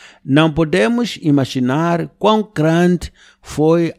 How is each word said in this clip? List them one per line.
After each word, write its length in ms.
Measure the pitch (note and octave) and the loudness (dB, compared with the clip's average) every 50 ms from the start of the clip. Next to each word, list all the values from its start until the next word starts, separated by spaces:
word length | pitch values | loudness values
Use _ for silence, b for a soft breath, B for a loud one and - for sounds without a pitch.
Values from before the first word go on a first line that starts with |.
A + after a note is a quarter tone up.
| b b b b b | b b b b b
Não 260 | C#3 C3+ D3+ D#3+ D#3+ | 0 2 2 2 2
podemos 680 | C#3+ D#3+ E3 D3+ D#3+ F#3 G#3+ A3+ A#3+ A#3+ A#3+ - - - | 2 0 -2 0 0 0 0 0 0 -2 -4 -4 -8 -4
imaginar 840 | - D#3 C#3+ C#3 C3 - - C3 B2+ B2 C3 D#3 E3 E3+ E3+ E3 D#3+ D3 - _ | 0 0 2 2 0 -2 -4 -4 -2 -2 0 0 0 -2 -2 -2 -4 -8 -10 _
quão 320 | F#3+ G#3 A3 G#3+ G#3 G#3+ _ | 0 0 2 0 -2 -4 _
grande 580 | D#3 D3+ D#3+ E3 E3+ F3+ F3 F3+ E3 - - b b b b b b | -2 0 0 2 2 2 2 0 -2 -4 -12 b b b b b b
foi 540 | _ - - C#3+ D3+ D#3+ E3 E3+ E3+ D#3+ - | _ -10 -4 0 2 2 2 2 0 -4 -6